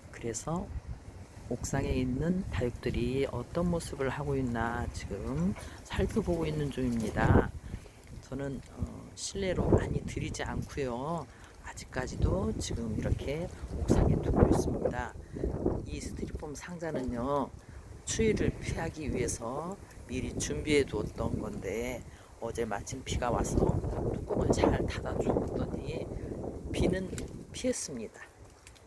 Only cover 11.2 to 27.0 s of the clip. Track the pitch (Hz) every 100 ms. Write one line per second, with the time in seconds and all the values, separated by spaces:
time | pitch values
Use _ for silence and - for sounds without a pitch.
11.2 | 131 - - - - - - 131 127 -
12.2 | 151 180 214 - - - 113 107 233 -
13.2 | - 151 180 - - - - - - -
14.2 | - - - - - - - 123 117 -
15.2 | - - - - - - - 147 - -
16.2 | - - 156 139 - 175 165 147 127 120
17.2 | 127 143 120 - - - - - - -
18.2 | 220 - 151 - - - 165 156 139 117
19.2 | 117 - 117 139 170 202 - - - 127
20.2 | 120 - - 147 147 147 127 104 - -
21.2 | 113 113 107 104 95 107 123 120 - -
22.2 | - - 117 110 113 101 - 131 - -
23.2 | 120 110 - - - - - - - -
24.2 | - - - - - - - - 131 -
25.2 | - - - - - - 135 - - -
26.2 | - - - - - - 180 185